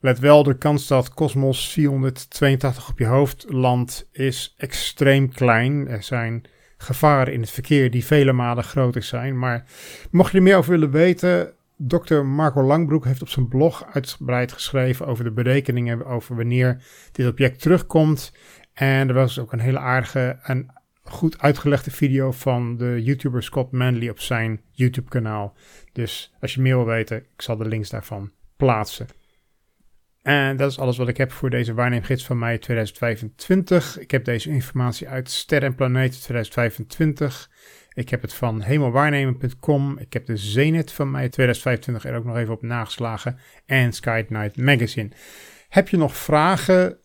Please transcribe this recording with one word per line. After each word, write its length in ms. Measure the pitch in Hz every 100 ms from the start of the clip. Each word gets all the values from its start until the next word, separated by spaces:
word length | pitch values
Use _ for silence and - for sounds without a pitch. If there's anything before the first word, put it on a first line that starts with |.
Let 160 | 131 123
wel, 240 | 139 147
de 160 | 143 131
kans 280 | 151 147 -
dat 280 | 135 123
Cosmos 580 | - 151 131 135 131 -
vierhonderdtweeëntachtig 1160 | - 147 135 131 131 - - 143 139 139 123 -
op 100 | -
je 80 | 113
hoofd 380 | 131 135 - -
landt 600 | 131 127 123 123 - -
is 420 | - 135 127 - _
extreem 760 | 135 - - - 139 139 135
klein. 560 | - 123 113 123 143 139
Er 140 | 110
zijn 420 | - 123 113 117 - _ _ _
gevaren 560 | - 127 151 143 131
in 80 | 135
het 100 | 110
verkeer 400 | - - 143 127
die 140 | 123
vele 280 | - 151 135
malen 320 | 127 120 120
groter 380 | 117 139 127 120
zijn. 360 | - 120 131 127
Maar 260 | 127 120 - - - - -
mocht 220 | 170 180
je 40 | 190
er 60 |
meer 140 | 185 190
over 140 | 147
willen 200 | 175 156
weten, 600 | 147 180 180 180 175 170 _ _ _
dokter 500 | 131 170 - 156 139
Marco 360 | 143 156 139
Langbroek 420 | 131 151 165 156
heeft 180 | 127 131
op 60 | -
zijn 200 | - 120
blog 380 | 131 160 - -
uitgebreid 600 | 143 131 - 131 123 123
geschreven 540 | - - 135 127 127 143
over 180 | 117
de 80 | 117
berekeningen 760 | 110 123 135 135 123 120 117 -
over 300 | 120 - 120
wanneer 460 | 117 123 127 127 - - -
dit 140 | - 123
object 360 | 120 131 131
terugkomt. 720 | 156 175 - 160 156 147 - - - - _
En 360 | - 135 135 135
er 60 |
was 240 | 127 131 123
ook 140 | 117
een 80 | 120
hele 180 | 120 131
aardige 600 | 127 127 117 135 127 127
en 320 | - 127 127 - _ _
goed 380 | - - 160 -
uitgelegde 500 | 147 143 147 143 -
video 420 | - 143 135 135
van 440 | 127 135 123 120 120
de 260 | 123 120
YouTuber 400 | 117 135 139 123
Scott 300 | - 139 127
Manley 380 | 127 127 120 117
op 100 | 113
zijn 400 | - 120 113 110 _
YouTube-kanaal. 840 | - 127 127 - 127 110 107 101 _ _ - -
Dus 420 | - 113 - - _
als 140 | 120
je 60 | 127
meer 160 | 131 127
wil 100 | 117
weten, 300 | 113 110 110
ik 260 | _ _
zal 140 | - 110
de 120 | 110
links 220 | 110 104
daarvan 420 | 110 - 104 101 _ - _
plaatsen. 500 | 135 113 104 - 120 - _ _ _ _ _ _ _ _ _ _
En 340 | - 143 135 135
dat 140 | 139
is 80 | 135
alles 180 | 131 123
wat 120 | 120
ik 80 | 123
heb 160 | 131
voor 180 | - 135
deze 240 | 123 117
waarneemgids 500 | 113 123 120 - 127
van 140 | - 120
mei 200 | 117 113
tweeduizend 400 | - 117 107 -
vijfentwintig. 1000 | 117 113 113 _ - 190 185 180 123 -
Ik 120 | -
heb 140 | 135
deze 260 | 123 117 151
informatie 580 | 147 127 131 123 - -
uit 220 | 131 131
Sterren 380 | - - 147 135
en 60 |
Planeten 460 | 127 131 127 131 131
tweeduizend 340 | - 120 107
vijfentwintig. 960 | - 120 - 110 - 160 139 147 - - _ - - _
Ik 160 | - 127
heb 140 | 123
het 120 | 113
van 260 | - 120 110
hemelwaarnemen 760 | 101 151 135 123 151 143 135 127
punt 200 | 127 -
com. 420 | - 143 139 139
Ik 140 | -
heb 140 | 120 123
de 100 | 110
Zenit 560 | 101 107 147 165 156
van 180 | - 139
mei 180 | 135 127
tweeduizend 380 | - 127 120 -
vijfentwintig 380 | 120 - 117 135
er 60 | 120
ook 80 |
nog 120 | 120 120
even 180 | 113
op 80 | 113
nageslagen. 760 | 113 120 113 - 117 110 120 123 _ _ _
En 260 | 135 123
Sky 300 | - - 113
at 60 | 107
Night 260 | 107 104 113
Magazine. 540 | 131 135 117 - 107 - - - - - _
Heb 200 | 190 185
je 80 | 185
nog 200 | 147 -
vragen? 840 | - 151 165 190 - 185 185 180